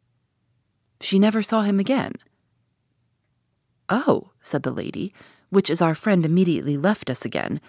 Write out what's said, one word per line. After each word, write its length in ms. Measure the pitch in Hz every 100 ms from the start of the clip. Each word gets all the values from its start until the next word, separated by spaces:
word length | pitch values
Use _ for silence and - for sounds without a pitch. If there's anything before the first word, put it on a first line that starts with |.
| _ _ _ _ _ _ _ _ _ _
"She 180 | - 190
never 220 | 214 220
saw 220 | 202 220
him 160 | 202 196
again." 340 | 202 269 - - _ _ _ _ _ _ _ _ _ _ _ _ _ _ _ _ -
"Oh," 420 | 214 311 117 - _
said 220 | - 147
the 80 | 135
lady, 420 | 127 - - 196 - - _ _
which, 200 | 196 -
as 120 | 170
our 120 | 170
friend 320 | 156 220 190 160
immediately 520 | 175 180 139 139 143
left 320 | 180 208 -
us 160 | 127 -
again, 340 | - - 156